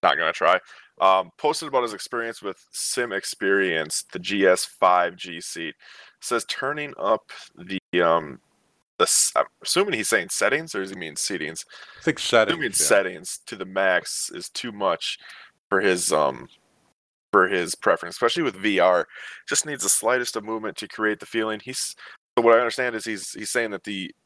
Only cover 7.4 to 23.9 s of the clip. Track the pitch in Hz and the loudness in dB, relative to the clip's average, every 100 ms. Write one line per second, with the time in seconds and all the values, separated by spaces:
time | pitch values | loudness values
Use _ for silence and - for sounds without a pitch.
7.4 | - - 90 95 _ 87 85 85 76 64 | -20 -20 -8 -8 _ 2 4 4 0 -16
8.4 | _ _ _ _ _ _ 87 - - - | _ _ _ _ _ _ 2 4 2 2
9.4 | - _ - 170 202 127 107 110 90 - | -2 _ -2 0 2 0 0 0 0 -2
10.4 | 104 139 160 104 95 95 80 73 - 92 | 0 0 -4 -6 -6 -8 -10 -6 -6 -4
11.4 | 76 82 - - - - - - - 117 | -6 -10 -14 -18 -20 -6 -4 -2 2 4
12.4 | 107 170 135 - - 101 92 87 92 - | 4 0 -2 0 4 2 2 -8 -12 -12
13.4 | - 107 92 95 95 90 - - - - | -12 -12 -6 0 2 2 0 -8 -8 -10
14.4 | - - 120 104 98 85 - - - - | -12 -10 -10 -4 -2 -2 -6 -10 -14 -20
15.4 | - _ _ 95 98 90 90 76 71 64 | -20 _ _ 2 4 2 2 2 2 -2
16.4 | - _ _ _ _ _ _ _ _ 101 | -14 _ _ _ _ _ _ _ _ 4
17.4 | 92 95 85 - - 85 87 92 117 - | 4 2 -2 -2 2 2 0 -2 0 0
18.4 | 147 95 104 95 90 90 82 - - - | -2 -2 0 4 6 4 0 -8 -18 -18
19.4 | - - 151 139 196 - 110 127 123 113 | -4 -2 -2 -4 0 0 2 0 0 -6
20.4 | 104 110 107 - 104 - 107 104 - 113 | -6 -6 -6 -10 -14 -2 -2 -2 -4 -4
21.4 | 110 107 123 131 - - - - _ - | -2 -4 -8 -8 -8 -10 -20 -20 _ 2
22.4 | 117 113 123 - 127 113 113 104 90 - | 6 6 4 -2 -4 -4 -8 -8 -10 -10
23.4 | 104 123 117 98 - | -4 -2 -2 -6 -8